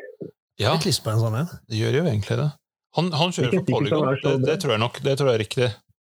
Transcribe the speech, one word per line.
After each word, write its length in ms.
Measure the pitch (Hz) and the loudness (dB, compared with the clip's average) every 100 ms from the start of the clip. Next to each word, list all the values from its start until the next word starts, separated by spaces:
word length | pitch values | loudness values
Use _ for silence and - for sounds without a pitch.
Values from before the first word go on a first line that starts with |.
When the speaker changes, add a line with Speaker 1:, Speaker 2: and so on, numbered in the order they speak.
| - - - - _ - | -14 -16 -16 -18 _ -2
Speaker 1:
Ja. 160 | 107 | 0
Speaker 2:
Litt 120 | 160 180 | 2 0
lyst 160 | 127 | -2
på 80 | - | 0
en 80 | 110 | 0
sånn 160 | 113 | 0
en. 140 | 110 170 - - | -2 -4 -8 -6
Speaker 1:
Det 120 | 110 | -2
gjør 200 | 117 127 | 0 2
jo 80 | 170 | 2
egentlig 300 | 104 98 117 | 0 -2 -2
det. 100 | 147 - _ _ _ | -2 -4 _ _ _
Han, 180 | - 175 | -2 0
han 180 | 151 180 | 0 0
kjører 200 | 175 127 | 0 0
Speaker 3:
Ikke 80 | 180 | 0
Speaker 1:
for 60 | |
Speaker 3:
sikkert 40 | 185 | 2
han 60 | |
Speaker 1:
Polygon. 340 | 110 - 156 139 | 0 2 0 0
Speaker 3:
er 80 | 139 | 0
så 140 | 147 | 0
Speaker 1:
Det, 80 | 135 | 0
det 80 | 127 | 0
Speaker 3:
bra. 100 | 160 | 0
Speaker 1:
tror 140 | 156 | 0
jeg 80 | 110 | 2
nok, 140 | 113 - | 0 -2
det 140 | 139 135 | -2 2
tror 120 | 139 | 2
jeg 60 | |
er 100 | 113 | 2
riktig. 240 | 107 - 123 104 _ _ | 0 0 0 -2 _ _